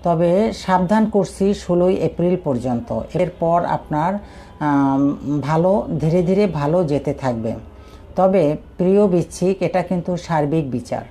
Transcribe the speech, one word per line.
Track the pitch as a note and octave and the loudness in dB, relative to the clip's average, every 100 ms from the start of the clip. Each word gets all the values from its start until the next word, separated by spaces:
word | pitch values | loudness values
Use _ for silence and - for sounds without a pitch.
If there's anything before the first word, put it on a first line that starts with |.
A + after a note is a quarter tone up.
তবে | F3 E3 F3 F3+ A3 | 0 2 4 4 2
সাবধান | G3+ - F#3 F3+ G#3+ A3 | -2 0 0 4 2 2
করছি | G#3+ F#3 - G3 | 2 -2 0 0
ষোলোই | G3+ - F3 F3+ F#3+ | 0 0 2 2 2
এপ্রিল | D#3+ - E3+ F3+ | -2 0 0 0
পর্যন্ত। | D#3 B2 B2 A#2+ A2+ A2+ - | -2 -2 -2 -4 -4 -6 -4
এরপর | D#3+ F3 - E3 E3+ E3+ | -2 -2 0 0 2 0
আপনার, | D3+ - D3+ E3 G3+ - - - - | -4 -2 -2 0 -2 -8 -20 -20 -6
আম, | D3+ C#3+ C#3 C3+ C#3+ - B2+ D3 | 0 2 2 2 0 0 -4 -4
ভালো, | C3+ D#3 F3+ F#3+ - D#3+ | 0 0 2 2 0 -2
ধীরে | D#3+ F3 | 0 2
ধীরে | F3+ F#3+ G#3 | 2 2 0
ভালো | D#3 C#3+ F3 | 0 0 0
যেতে | E3+ C#3+ C#3+ | 0 -2 -2
থাকবে। | C3+ C3+ A2+ A2+ G#2+ - - - - - - | -4 -4 -4 -4 -8 -12 -20 -20 -20 -10 0
তবে | F#3+ F#3+ D3 D3+ - - | 2 4 2 0 -8 -2
প্রিয় | F3+ G3 G#3 | 2 4 4
বৃশ্চিক, | F3 D#3+ - F3+ F#3+ | 2 -2 -2 -2 0
এটা | E3+ F#3 | 0 -2
কিন্তু | F3+ F#3 E3+ F3 | -2 -4 -2 -6
সার্বিক | - D#3+ D3 D#3+ C#3 | -2 -2 0 0 -2
বিচার | B2 A#2 A#2+ A#2 | -6 -6 -8 -10